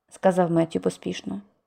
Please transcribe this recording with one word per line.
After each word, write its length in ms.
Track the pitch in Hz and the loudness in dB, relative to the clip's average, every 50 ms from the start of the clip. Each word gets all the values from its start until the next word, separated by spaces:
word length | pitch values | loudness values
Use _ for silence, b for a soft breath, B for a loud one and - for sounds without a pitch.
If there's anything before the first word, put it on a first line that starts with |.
| _ _ | _ _
сказав 420 | - - - 190 180 180 180 165 | -8 0 2 2 4 4 2 2
Меттю 280 | 170 165 165 160 - 185 | 4 2 2 2 0 -2
поспішно. 600 | 180 180 175 - - 185 180 - - 196 196 196 - _ _ _ _ | -2 -2 -4 -4 -8 -8 -8 -8 -8 -10 -10 -10 -12 _ _ _ _